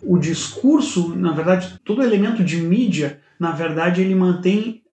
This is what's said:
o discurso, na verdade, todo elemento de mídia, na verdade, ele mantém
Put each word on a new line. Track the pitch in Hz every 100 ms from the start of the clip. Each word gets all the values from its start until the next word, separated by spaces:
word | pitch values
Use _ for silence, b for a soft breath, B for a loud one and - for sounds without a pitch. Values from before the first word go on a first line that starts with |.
o | - 175
discurso, | 151 170 - - 262 302 - 185 170
na | 180 175
verdade, | 151 160 185 - -
todo | - 220
elemento | 254 202 214 226
de | 170 170
mídia, | 165 208 233 147 139 - b b
na | 170
verdade, | 151 165 156 170 180
ele | 190
mantém | 185 180 180 185 208 233 226 _